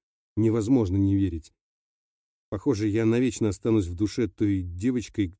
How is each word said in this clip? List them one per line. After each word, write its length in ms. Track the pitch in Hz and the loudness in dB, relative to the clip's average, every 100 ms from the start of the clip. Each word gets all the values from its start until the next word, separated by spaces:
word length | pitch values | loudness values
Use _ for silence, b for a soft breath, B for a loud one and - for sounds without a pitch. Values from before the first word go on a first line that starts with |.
| _ _ _ - | _ _ _ 0
невозможно 580 | 113 113 104 131 95 98 | 2 2 2 2 2 2
не 200 | 98 98 | 2 2
верить. 360 | 95 80 - _ _ _ _ _ _ _ _ _ _ | 0 -4 -12 _ _ _ _ _ _ _ _ _ _
Похоже, 380 | 101 147 101 107 | -4 -2 0 0
я 180 | 107 110 | 0 2
навечно 440 | 120 127 - 107 | 2 0 0 -2
останусь 380 | 92 120 110 87 | -2 0 0 0
в 80 | 90 | -2
душе 320 | 104 - 107 | -4 -2 -4
той 340 | - 104 95 | -2 0 0
девочкой, 720 | 87 87 123 123 - - 92 | -4 -4 -2 -2 -4 -4 -4